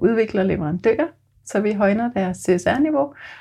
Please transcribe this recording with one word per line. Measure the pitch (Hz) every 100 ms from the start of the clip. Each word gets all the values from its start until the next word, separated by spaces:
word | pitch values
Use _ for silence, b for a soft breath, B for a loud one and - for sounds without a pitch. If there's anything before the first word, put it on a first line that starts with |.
udvikler | 226 220 220 202
leverandører, | 190 190 151 175 226 220 339 - _ _
så | - 208
vi | 208
højner | 208 202 220 240
deres | 202 185 180
C | - 180
S | -
R-niveau, | 254 311 294 285 B B B